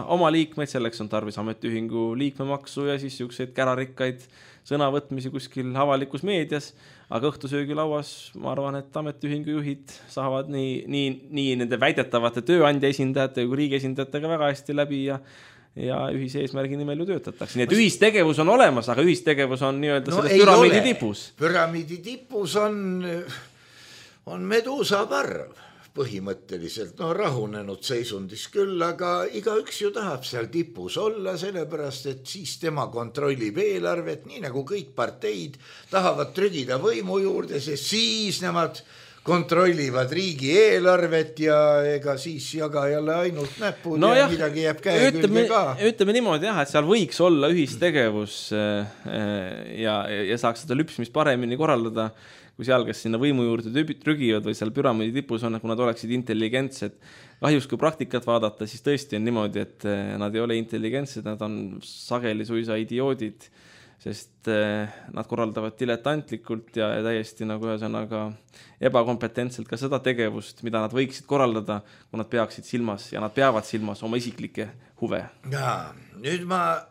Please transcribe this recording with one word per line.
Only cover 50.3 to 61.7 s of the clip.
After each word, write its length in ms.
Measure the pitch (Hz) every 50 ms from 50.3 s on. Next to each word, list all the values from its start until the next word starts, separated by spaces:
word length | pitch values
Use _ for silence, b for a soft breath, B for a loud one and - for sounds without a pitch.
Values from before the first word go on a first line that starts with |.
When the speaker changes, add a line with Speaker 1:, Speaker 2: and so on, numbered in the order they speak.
| 117 117
Speaker 1:
saaks 240 | - 117 113 -
seda 140 | - 160 123 139
lüpsmist 320 | 160 165 - - 120 117
paremini 440 | - 151 151 151 127 120 123 117 120 143
korraldada, 540 | 156 156 139 117 113 113 110 110 110 110 B B B B B B B B B
kui 80 | - 117
seal, 220 | 127 127 127 113 113
kes 140 | 107 - -
sinna 140 | 113 113 113
võimu 240 | 135 147 139 127 117
juurde 240 | 117 117 113 113 110
tübi-, 260 | 117 147 156 160 - -
trügivad 460 | - 151 156 147 131 113 107 107 -
või 100 | 107 104
seal 160 | - 104 113
püramiidi 480 | 117 139 135 135 117 110 107 113 120 139
tipus 240 | 139 - 117 110 120
on, 100 | 117 110
et 60 | 110
kui 80 | 113 113
nad 140 | 113 117 123
oleksid 260 | 117 113 - - 110 123
intelligentsed. 800 | 127 123 - 110 110 110 113 123 131 139 135 135 - - 98 - _ B B B B B B B B
Kahjuks, 240 | - 143 151 139 123 -
kui 100 | - 117
praktikat 460 | 143 156 151 - 131 131 - 120 117
vaadata, 400 | 117 117 117 110 107 - - 107
siis 140 | 104 - 113
tõesti 360 | - 143 143 135 131 - - 104
on 80 | 107 120
niimoodi, 320 | 120 113 104 104 95 101
et, 240 | 98 - - - -
eh, 320 | 104 101 101 101 101 101
nad 180 | 104 104 104 107
ei 60 | 110
ole 160 | 117 120 117
intelligentsed, 680 | 113 113 113 117 110 110 110 123 139 143 135 - 117 104 104
nad 140 | 107 104 107
on 340 | 107 107 107 104 95